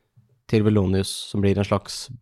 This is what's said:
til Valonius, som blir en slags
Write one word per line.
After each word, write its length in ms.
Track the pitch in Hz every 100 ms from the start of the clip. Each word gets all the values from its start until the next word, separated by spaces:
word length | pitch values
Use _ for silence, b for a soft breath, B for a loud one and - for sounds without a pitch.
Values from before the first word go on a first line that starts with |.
| _ _ _ _ -
til 140 | 113
Valonius, 480 | 107 107 92 95 95 - -
som 100 | 104
blir 140 | 98 98
en 60 |
slags 440 | 101 101 - - - 120